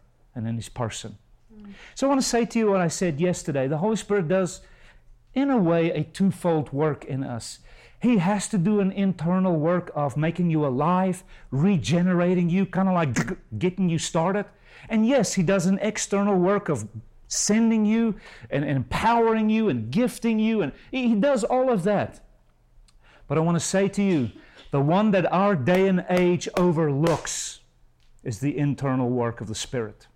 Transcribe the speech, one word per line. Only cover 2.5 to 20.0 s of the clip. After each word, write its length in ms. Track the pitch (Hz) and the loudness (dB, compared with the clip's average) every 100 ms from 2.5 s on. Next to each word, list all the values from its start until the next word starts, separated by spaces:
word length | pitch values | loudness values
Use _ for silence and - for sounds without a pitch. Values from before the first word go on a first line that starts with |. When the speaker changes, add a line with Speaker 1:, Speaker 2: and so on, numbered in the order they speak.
| 226 | 0
Speaker 1:
you 100 | 214 | 2
what 120 | 190 | 2
I 80 | 165 | 0
said 320 | - 180 143 | 0 -2 0
yesterday. 480 | 180 170 - 143 131 | -2 -2 -4 -2 -2
The 80 | 151 | 0
Holy 180 | 208 214 | 0 -2
Spirit 320 | - 202 156 | -2 -2 2
does, 320 | 185 180 - - - - - - - _ | 0 0 -6 -20 -20 -20 -20 -20 -20 _
in 160 | 262 277 | -2 0
a 80 | 254 | 2
way, 340 | 170 170 165 | 2 2 0
a 120 | 156 | -2
twofold 680 | 156 - 196 - 175 160 123 | -6 0 0 0 0 0 -2
work 320 | 135 156 139 - | -2 -2 -2 -6
in 180 | 135 | -6
us. 360 | 135 120 - - - - - - | -6 -8 -10 -18 -20 -20 -20 -2
He 160 | 240 226 | 2 4
has 320 | 170 208 - | 2 0 -2
to 80 | 202 | 0
do 240 | 175 208 | 2 2
an 100 | 190 | 2
internal 680 | 196 196 - 160 185 185 160 | 0 -2 0 0 0 2 2
work 320 | 160 180 175 147 | 2 0 -2 -4
of 220 | 143 143 | -4 -2
making 320 | 156 170 175 | -2 0 0
you 160 | 156 147 | 2 0
alive, 580 | 127 156 180 190 180 - - - | 0 2 2 0 -2 -10 -20 -6
regenerating 1000 | 135 190 180 - 170 185 175 175 180 175 | 0 2 2 2 2 2 2 2 2 2
you, 160 | 185 185 | 0 0
kinda 260 | 185 190 | 0 0
like 680 | 180 156 110 - 185 - 107 | 2 0 -2 -4 -6 -10 -4
getting 300 | 180 185 180 | -4 0 0
you 100 | 165 | 0
started. 480 | - 165 170 202 196 - - - - | -2 -2 0 -2 -4 -14 -20 -20 -4
And 180 | 220 220 | 0 4
yes, 280 | 240 196 - | 2 2 0
he 80 | |
does 240 | 165 196 175 | 2 2 2
an 120 | 196 | 0
external 560 | - - - 202 202 190 | -2 -4 -2 0 2 2
work 300 | 180 202 180 | 2 0 -2
of 180 | 127 107 110 - - - | -4 -6 -14 -18 -20 -10
sending 560 | - - 214 226 226 208 | -6 0 2 4 2 2
you 300 | 226 226 190 - - 117 | 2 0 -2 -12 -20 -6
and, 160 | 143 147 | -4 -2
and 100 | 135 | -2
empowering 720 | 120 - 220 233 226 220 214 | -4 -2 2 2 2 2 2
you 200 | 220 214 | 2 0
and 200 | 123 107 | -2 -2
gifting 480 | 160 | 0